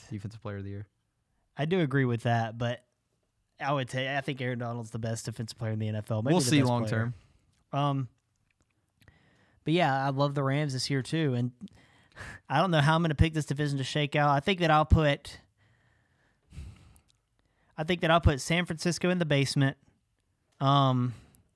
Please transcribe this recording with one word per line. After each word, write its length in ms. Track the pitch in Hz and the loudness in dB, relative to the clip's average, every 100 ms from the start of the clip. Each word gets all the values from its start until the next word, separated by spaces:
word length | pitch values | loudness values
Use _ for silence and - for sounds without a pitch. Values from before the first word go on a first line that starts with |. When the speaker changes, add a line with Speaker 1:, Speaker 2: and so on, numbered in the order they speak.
| - | -12
Speaker 1:
Defensive 280 | 107 98 110 | -12 -12 -12
Player 180 | 104 101 | -10 -10
of 60 | |
the 60 | 98 | -10
Year. 160 | 101 107 _ _ _ _ _ _ - | -12 -14 _ _ _ _ _ _ -6
Speaker 2:
I 80 | 160 | -2
do 140 | 185 | 0
agree 260 | 147 139 127 | 2 2 2
with 160 | 117 | 0
that, 340 | 123 117 113 117 | 0 0 -2 -4
but 280 | 120 123 _ _ _ _ _ _ _ - | -4 -6 _ _ _ _ _ _ _ -8
I 140 | 143 | -4
would 160 | 143 123 | -2 -2
say 260 | 131 135 139 | -4 -4 -4
I 60 | |
think 180 | 147 131 | -4 -4
Aaron 200 | 127 120 | -4 -4
Donald's 320 | 120 120 110 | -6 -8 -8
the 80 | 113 | -6
best 260 | 113 113 - | -6 -6 -6
defensive 320 | 113 110 - | -8 -10 -8
player 140 | 113 | -6
in 80 | 110 | -4
the 80 | 110 | -4
N 80 | 107 | -4
F 160 | - | -4
L. 100 | 110 | -2
Maybe 120 | 120 | 2
Speaker 1:
We'll 80 | 175 | 2
Speaker 2:
the 40 | 127 | 4
Speaker 1:
see 80 | 147 | 4
Speaker 2:
best 100 | 127 | 4
Speaker 1:
long 160 | 120 113 | 2 0
Speaker 2:
player. 280 | 113 117 117 _ _ _ _ _ | -2 -2 -6 _ _ _ _ _
Speaker 1:
term. 80 | 139 | -2
Speaker 2:
Um, 280 | 143 139 127 _ _ _ _ _ _ _ _ _ _ _ _ _ _ _ | -2 -2 -6 _ _ _ _ _ _ _ _ _ _ _ _ _ _ _
but 100 | - | 0
yeah, 320 | 170 165 135 139 | 2 2 2 0
I 40 | |
love 260 | 135 143 139 | 0 0 0
the 80 | |
Rams 300 | 135 139 151 | 0 0 -2
this 180 | 131 - | -2 -2
year 100 | 139 | -2
too, 320 | 123 160 147 | -2 -2 0
and 180 | 123 123 - - - _ _ _ - - - - | 0 -2 -6 -18 -20 _ _ _ -18 -18 -16 -2
I 120 | 139 | 0
don't 80 | 185 | 2
know 120 | 160 | 4
how 140 | 143 165 | 4 4
I'm 60 | |
gonna 140 | 165 143 | 2 2
pick 180 | 165 | 2
this 140 | 156 - | 0 -4
division 320 | 143 147 139 | -2 -2 -4
to 40 | |
shake 320 | 127 151 143 147 | -4 -2 -2 2
out. 140 | 147 | 2
I 100 | 139 | 2
think 200 | 202 185 | 0 0
that 100 | 160 | 4
I'll 160 | 156 151 | 4 6
put, 540 | 165 147 143 - - _ _ _ _ _ _ _ _ _ _ _ - - - - _ _ _ _ _ _ _ _ - | 4 4 0 -6 -20 _ _ _ _ _ _ _ _ _ _ _ -18 -18 -20 -20 _ _ _ _ _ _ _ _ -6
I 80 | |
think 180 | 156 175 | -4 0
that 100 | 165 | 4
I'll 100 | 165 | 6
put 180 | 165 135 | 4 2
San 260 | - 170 175 | 0 -2 -2
Francisco 440 | 165 180 160 180 | -2 -2 0 0
in 80 | 180 | 0
the 80 | 160 | 2
basement. 520 | 143 135 143 135 - _ _ _ _ _ _ _ - | 2 2 2 0 0 _ _ _ _ _ _ _ -2
Um, 540 | 139 143 135 127 123 110 - _ _ | 2 4 4 2 -2 -6 -16 _ _